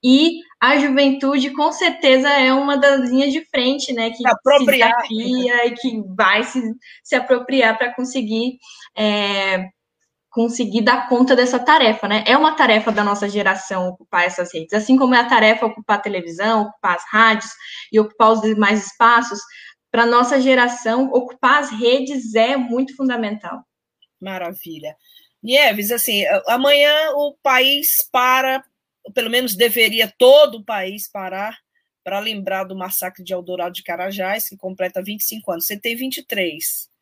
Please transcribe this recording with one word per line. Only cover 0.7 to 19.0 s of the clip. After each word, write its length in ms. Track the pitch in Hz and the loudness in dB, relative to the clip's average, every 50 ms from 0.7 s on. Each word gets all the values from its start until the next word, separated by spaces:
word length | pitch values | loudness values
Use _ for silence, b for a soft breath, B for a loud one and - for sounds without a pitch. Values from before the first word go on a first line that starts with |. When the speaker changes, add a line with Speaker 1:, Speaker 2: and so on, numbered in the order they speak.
| 277 294 | 2 2
Speaker 1:
juventude, 720 | 277 294 262 269 285 277 269 277 269 269 285 277 254 294 | 2 2 2 2 2 2 2 0 0 0 0 0 -2 -2
com 200 | - 302 294 320 | -2 -2 -2 -2
certeza, 560 | 320 - 370 349 349 - - 277 262 262 262 285 | -2 0 -2 -2 -2 2 4 4 4 4 4 2
é 240 | 285 277 262 262 262 | 2 4 4 4 4
uma 240 | 269 277 285 285 277 | 2 2 0 0 4
das 320 | 285 285 277 269 254 247 | 4 4 4 4 0 0
linhas 220 | 247 262 277 285 | 0 2 2 2
de 140 | 262 320 320 | -2 -4 -6
frente, 480 | _ - 277 247 254 277 285 - - 262 | _ -4 -2 0 0 0 -2 -4 -6 -4
né, 160 | 233 226 233 | -4 -4 -4
que 80 | 233 - | -4 -2
Speaker 2:
Se 100 | 240 247 | 0 0
apropriar. 640 | 226 - _ 262 285 285 262 233 277 262 233 226 233 240 | 0 2 _ 4 4 4 4 4 4 4 4 4 2 0
Speaker 1:
se 60 | 226 - | -2 -4
desafia 600 | 226 220 233 247 254 254 247 247 240 240 240 240 | -6 -6 -2 -2 -2 0 0 0 2 2 2 0
e 40 | 240 | -2
que 280 | - - 262 226 220 202 190 185 | -2 -6 -6 -6 -6 -8 -10 -2
vai 280 | 190 214 185 196 214 240 | 0 2 2 4 2 0
se, 180 | 247 - 262 233 220 226 254 B B B B B | -2 -4 -6 -6 -6 -8 -10 B B B B B
se 120 | - - | -2 -2
apropriar 600 | 254 240 - 262 240 247 254 262 269 240 226 226 - | -2 2 2 0 0 0 -2 0 2 2 2 2 0
pra 160 | 240 240 240 | -4 -6 -4
conseguir, 640 | - 254 262 - 269 226 208 220 226 233 254 254 - B B B B B B _ - | -6 -8 -6 -4 -6 -4 -4 -2 -2 -2 -4 -6 -8 B B B B B B _ -2
é, 720 | 214 214 208 208 202 202 202 196 196 190 190 185 185 185 _ _ _ _ _ _ _ _ _ _ _ _ | -2 0 0 0 -2 -2 -2 -2 -2 0 -2 -2 -4 -8 _ _ _ _ _ _ _ _ _ _ _ _
conseguir 520 | - 233 226 233 233 - 247 202 190 233 | -4 -2 -2 -2 -2 -4 -4 -2 -2 0
dar 260 | 214 247 247 254 - - | 2 2 0 0 0 -2
conta 280 | 254 240 254 262 277 | 2 2 4 4 4
dessa 240 | 240 247 247 254 247 | 2 2 2 0 -2
tarefa, 480 | 240 - 302 320 269 220 220 - - 196 | 2 4 4 4 6 4 2 0 -2 -2
né? 160 | 208 214 208 - | -2 -2 0 2
É 80 | 247 | 2
uma 200 | 285 311 311 311 | 4 4 2 2
tarefa 360 | - 277 240 220 220 214 233 | 2 2 4 4 2 2 0
da 120 | 208 208 208 | -2 0 0
nossa 260 | 202 202 202 202 202 | -2 -2 -2 -4 -4
geração 580 | 202 208 202 190 190 196 - - 196 185 180 180 | -4 -2 0 0 -2 -2 -4 -8 -6 -4 -4 -6
ocupar 380 | 180 - - _ - 180 175 | -8 -10 -18 _ -2 0 0
essas 280 | 180 185 - 175 175 - | 0 -2 -4 -8 -6 -6
redes, 200 | 165 160 - - | -12 -10 -4 -4
assim 240 | 214 214 - 262 262 | -4 2 2 2 4
como 180 | 269 254 254 | 4 4 2
é 40 | 240 | 2
a 80 | 240 247 | 2 4
tarefa 380 | 262 226 214 214 220 220 247 | 2 4 4 4 2 2 0
ocupar 340 | 220 220 - - - 214 202 | -4 -6 -8 -4 -2 -2 -2
a 20 | |
televisão, 640 | - 208 202 185 170 170 165 170 196 220 226 214 208 | -2 -6 -6 -6 -8 -8 -8 -4 -2 0 0 0 -2
ocupar 320 | 208 - _ - 196 175 | -4 -8 _ -4 -4 -4
as 80 | 170 - - | -4 -6 -4
rádios 420 | - 214 226 226 220 214 - - - B B B B B B B | 2 4 4 4 4 0 -4 -10 -16 B B B B B B B
e 80 | - 214 | 0 0
ocupar 340 | 214 214 _ _ 226 220 226 | 0 0 _ _ 4 4 4
os 80 | 220 | 2
demais 460 | 208 214 220 208 208 202 208 214 196 - | 0 -2 0 2 2 2 0 0 -2 -6
espaços, 520 | - _ | -4 _